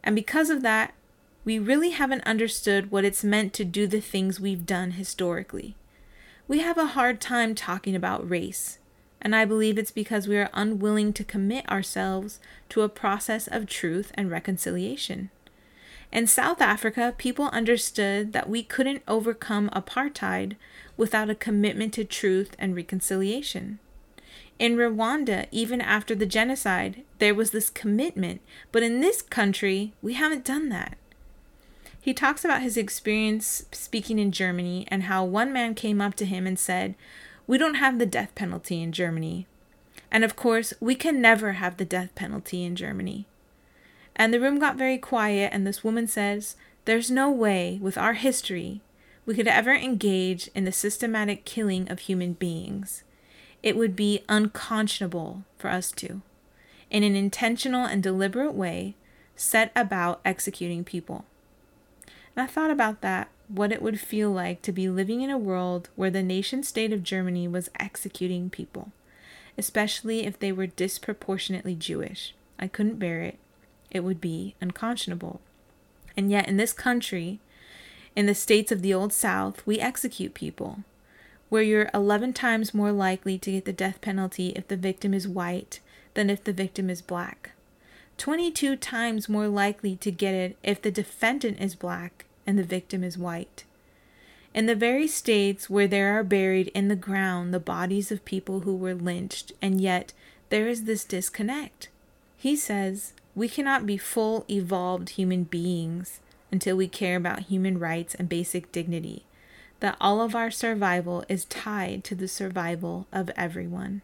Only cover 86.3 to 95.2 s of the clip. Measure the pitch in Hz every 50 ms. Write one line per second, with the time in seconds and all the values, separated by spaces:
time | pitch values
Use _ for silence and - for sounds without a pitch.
86.3 | 202 196 - 220 196 180 196 185 - - 190 185 180 175 - - 180 175 175 -
87.3 | - _ - - - _ _ _ _ _ _ - - - - _ _ - - 277
88.3 | 311 330 349 339 330 - 294 277 269 262 - - 247 226 233 233 226 214 208 -
89.3 | 214 208 214 208 202 202 196 208 208 - - 202 185 180 - 214 175 170 202 196
90.3 | 190 185 185 180 185 _ - - 202 196 - 214 185 220 208 - - - - 226
91.3 | 254 285 - 226 202 - 196 196 170 - - 175 175 175 170 180 _ _ - _
92.3 | _ _ _ - 196 202 185 170 185 185 180 - - 190 180 180 170 180 175 175
93.3 | 170 170 180 - _ - - _ _ _ _ _ _ _ _ _ _ - - -
94.3 | - - - _ _ 214 226 226 233 202 233 233 247 277 311 311 - -